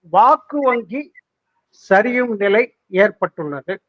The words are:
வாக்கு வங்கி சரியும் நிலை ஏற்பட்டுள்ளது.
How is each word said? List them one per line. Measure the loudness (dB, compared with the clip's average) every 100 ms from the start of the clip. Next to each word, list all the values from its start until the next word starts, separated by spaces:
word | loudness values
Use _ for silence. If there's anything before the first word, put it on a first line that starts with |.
வாக்கு | _ 2 4 2 _ -4
வங்கி | -2 -2 -6 -12 -12 _ _ _ _ _ _ _ 0
சரியும் | 2 2 -2 -4 -2
நிலை | 0 0 0 _ _
ஏற்பட்டுள்ளது. | 0 0 0 -8 -6 -10 -10 -10 -12